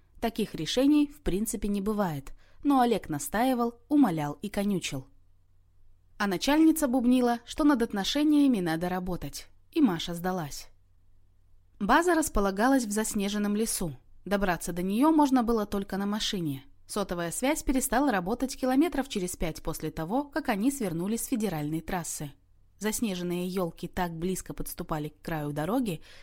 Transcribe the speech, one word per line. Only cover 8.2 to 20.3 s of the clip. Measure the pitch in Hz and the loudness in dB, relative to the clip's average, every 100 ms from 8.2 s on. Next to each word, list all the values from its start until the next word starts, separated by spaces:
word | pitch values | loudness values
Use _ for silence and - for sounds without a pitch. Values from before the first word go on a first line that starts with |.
| 302 294 277 214 | 4 6 6 4
надо | 175 160 180 | 0 0 -2
работать, | 185 180 170 143 - - - _ | -4 -4 -6 -8 -12 -16 -20 _
и | 330 | 2
Маша | 240 165 - | 2 2 -4
сдалась. | 170 185 185 143 - - - _ _ _ - _ _ _ - _ - | -4 -4 -2 -6 -10 -16 -20 _ _ _ -20 _ _ _ -20 _ -4
База | 202 294 359 | 2 4 4
располагалась | 320 302 208 196 190 254 269 | 2 2 0 0 2 2 2
в | 214 | 0
заснеженном | 208 220 208 196 208 208 | -4 -2 -2 -2 -2 -2
лесу. | 208 226 - 165 127 - - | -2 -2 -4 -6 -8 -18 -12
Добраться | 180 202 190 165 - | -2 0 0 0 -4
до | 170 | -4
неё | 190 214 311 | 0 4 6
можно | 311 285 262 | 6 6 4
было | 226 226 | 4 0
только | 208 202 196 190 | 0 -4 -4 -4
на | |
машине. | 202 214 - 196 156 135 - - | -2 -4 -4 -4 -4 -6 -10 -20
Сотовая | - 214 196 175 170 | -8 -4 -4 -4 -6
связь | - 262 311 | -2 -2 0
перестала | - 269 - 233 294 | 0 0 2 2 2
работать | 185 175 247 262 - | 0 0 -2 -4 -2
километров | 254 269 339 277 269 | 0 2 2 0 -4
через | 202 180 - | -4 -6 -4
пять | 170 156 | -4 -4
после | 160 - 156 | -8 -6 -6
того, | 160 160 262 | -6 -4 -4
как | 285 | -4